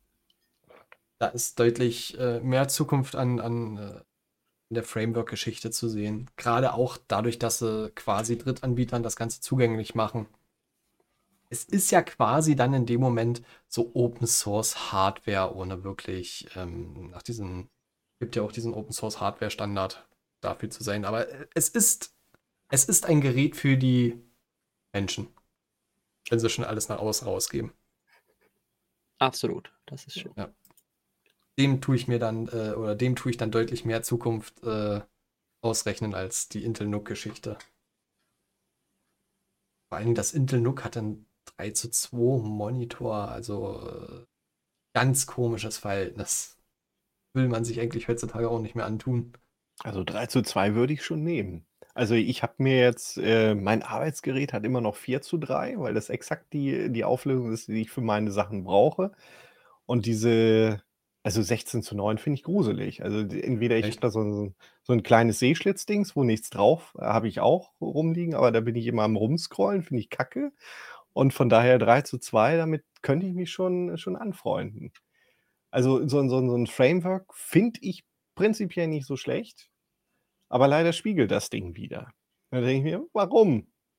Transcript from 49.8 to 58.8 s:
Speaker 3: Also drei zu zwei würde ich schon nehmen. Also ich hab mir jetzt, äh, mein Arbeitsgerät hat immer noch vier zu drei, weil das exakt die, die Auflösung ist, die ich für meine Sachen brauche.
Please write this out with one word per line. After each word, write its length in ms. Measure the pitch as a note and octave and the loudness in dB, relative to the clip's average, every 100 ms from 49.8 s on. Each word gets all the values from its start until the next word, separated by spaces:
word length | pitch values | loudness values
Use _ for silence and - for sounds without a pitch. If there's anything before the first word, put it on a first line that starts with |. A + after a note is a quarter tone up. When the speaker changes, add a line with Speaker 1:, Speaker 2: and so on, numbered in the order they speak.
Speaker 3:
Also 220 | - F#2+ | -8 -6
drei 220 | F2+ G2 A#3+ | -4 -4 0
zu 160 | B2+ | 0
zwei 320 | - - G#2+ | 0 2 2
würde 180 | G#2+ C3 | 2 2
ich 100 | D3+ | 0
schon 180 | - D#3+ | -4 -4
nehmen. 440 | D#3+ D#3 G2 E2 - _ - | -2 -2 -4 -8 -14 _ -12
Also 200 | - A2 | -4 2
ich 280 | A#2 A2 B2+ | 2 2 -2
hab 180 | - - | -4 0
mir 180 | C3+ C3 | 4 6
jetzt, 380 | B2 A#2 - F#2 | 6 4 -6 -4
äh, 360 | F2+ A2+ A2 | 2 4 6
mein 280 | G#2 G2 A2 | 4 2 0
Arbeitsgerät 720 | - A2 D3+ - C#3+ C3+ C#3+ | 0 -4 -4 -4 -4 -2 -2
hat 120 | A2+ | -4
immer 160 | G#2+ B2+ | -2 0
noch 160 | A2 - | 0 -4
vier 260 | - C3 | -4 -4
zu 160 | - E3+ | -2 -6
drei, 360 | C#3 C#3 A#3 A#3+ | -2 -2 -2 -4
weil 160 | C3+ | -2
das 140 | A2 - | -2 -4
exakt 440 | - - E3 _ | -6 -6 -10 _
die, 380 | D3 C#3 C3 A#2 | -4 -2 -2 -2
die 140 | A#2 | -2
Auflösung 480 | G2 B2+ C#3+ C3 A#2 | 0 -2 0 -2 -2
ist, 160 | A2+ - | -6 -4
die 120 | A2 | -4
ich 80 | A2 | -4
für 100 | - | -4
meine 300 | A2+ G#2+ G#2 | 0 0 0
Sachen 340 | G2 G2+ G2+ | 0 -2 -4
brauche. 480 | F#2 G2 | 2 4